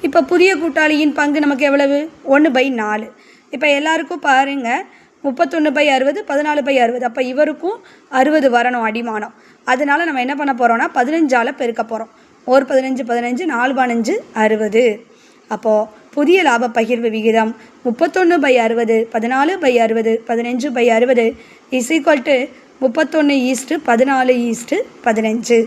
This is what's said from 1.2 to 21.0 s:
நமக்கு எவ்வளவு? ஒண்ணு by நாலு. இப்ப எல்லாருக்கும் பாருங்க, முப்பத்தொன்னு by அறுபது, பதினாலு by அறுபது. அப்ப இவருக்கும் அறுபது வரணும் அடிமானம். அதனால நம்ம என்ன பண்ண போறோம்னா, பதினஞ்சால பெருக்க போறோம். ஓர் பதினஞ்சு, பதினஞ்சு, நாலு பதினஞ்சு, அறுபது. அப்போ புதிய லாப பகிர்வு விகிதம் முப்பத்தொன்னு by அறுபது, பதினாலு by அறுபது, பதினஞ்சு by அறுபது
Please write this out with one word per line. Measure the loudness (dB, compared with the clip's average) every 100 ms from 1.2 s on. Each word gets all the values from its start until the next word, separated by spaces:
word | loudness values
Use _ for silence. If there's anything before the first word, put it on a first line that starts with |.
| 0 0
நமக்கு | 0 0 2
எவ்வளவு? | 2 2 0 -4 -10 0
ஒண்ணு | 4 4
by | 2 0
நாலு. | -2 -4 -4 -8 -18 _ _ _
இப்ப | -4 0
எல்லாருக்கும் | 0 0 -2 -4 -4
பாருங்க, | 2 2 2 -2 -4 -4 -6 -18 _ _
முப்பத்தொன்னு | -6 -2 -2 0 0
by | 2 2
அறுபது, | 2 0 -2 -4
பதினாலு | -2 0 -2 0
by | 2
அறுபது. | 2 0 -6
அப்ப | -4
இவருக்கும் | -4 0 -2 -2 -6 -8 -14 -20 _
அறுபது | 0 2 4 2
வரணும் | 2 0 -2 -4
அடிமானம். | -4 -6 -6 -8 _ _ _
அதனால | -4 -2 2 0 0
நம்ம | -2 -4
என்ன | -4
பண்ண | -4
போறோம்னா, | 0 2 2 0 0
பதினஞ்சால | 0 0 2 2 0 -4
பெருக்க | -6 -4
போறோம். | -6 -8 -10 _ _ _ 0
ஓர் | 2 2
பதினஞ்சு, | -2 0 -6 -4
பதினஞ்சு, | -4 -4 -4 -4
நாலு | -2 -2
பதினஞ்சு, | 0 0 0 -2 -4 -6
அறுபது. | -2 0 0 0 2 2 0 -10 _ _ _ _
அப்போ | -6 0 0 -2 -10 -10
புதிய | -2 2 4
லாப | 4 2 0
பகிர்வு | -2 -2 -2 -2
விகிதம் | 0 0 2 0 -6 -18 -8 -6
முப்பத்தொன்னு | -4 -4 0 2 2
by | 2 2
அறுபது, | 2 0 0 0 0
பதினாலு | -4 -2 0 0 0
by | 0 2
அறுபது, | 2 0 0 -2 -2
பதினஞ்சு | -4 -2 -4 -4
by | 0 2
அறுபது | 2